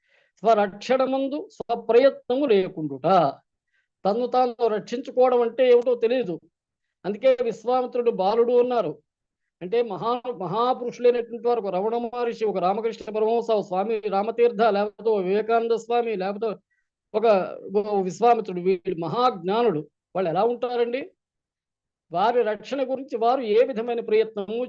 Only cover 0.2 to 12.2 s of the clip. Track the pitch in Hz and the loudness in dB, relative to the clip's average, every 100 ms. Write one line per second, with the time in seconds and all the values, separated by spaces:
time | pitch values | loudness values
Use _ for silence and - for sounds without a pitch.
0.2 | _ _ 220 214 202 208 - 254 262 269 | _ _ 2 2 2 -4 -2 0 0 0
1.2 | 269 294 - - - 233 226 226 269 277 | -2 -6 -10 -12 -6 -6 4 6 6 2
2.2 | - 254 285 202 185 - 151 135 156 190 | -4 0 4 2 2 -4 -8 -4 2 4
3.2 | 147 - _ _ _ _ _ _ 190 220 | 4 -2 _ _ _ _ _ _ -4 -2
4.2 | 247 247 247 226 226 208 202 240 269 247 | 0 0 0 0 -2 -2 -6 -10 -4 2
5.2 | 254 247 233 226 254 240 240 240 226 254 | 4 4 0 2 6 6 4 0 0 0
6.2 | 180 156 _ _ _ _ _ _ - 208 | -2 -6 _ _ _ _ _ _ -8 0
7.2 | 262 247 240 185 226 254 247 247 233 190 | 2 2 0 -4 -2 -2 0 -2 -2 0
8.2 | 190 233 240 247 247 240 170 151 _ _ | 0 2 4 4 2 0 -2 -6 _ _
9.2 | _ _ _ - 180 233 240 180 214 247 | _ _ _ -14 -4 -2 -2 -4 -4 -4
10.2 | 254 190 180 202 247 262 240 - 240 240 | -6 -8 -4 -2 0 -2 -4 0 2 2
11.2 | 233 226 233 240 202 180 214 233 233 240 | -2 -4 -2 -2 -2 -2 -2 -2 -4 -4